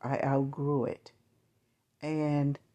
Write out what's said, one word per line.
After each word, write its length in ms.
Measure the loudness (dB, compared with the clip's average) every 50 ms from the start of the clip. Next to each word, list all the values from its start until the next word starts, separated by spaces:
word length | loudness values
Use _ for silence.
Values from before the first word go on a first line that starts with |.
I 180 | -4 -2 -2 0
outgrew 680 | 2 2 2 2 2 0 -2 -4 -2 0 0 0 0
it. 260 | -2 -4 -6 -12 -20 -20 _ _ _ _ _ _ _ _ _ _ _ _ _ _ _ _ _
And 580 | -6 -2 -2 0 2 2 2 2 2 2 0 -2 -8 _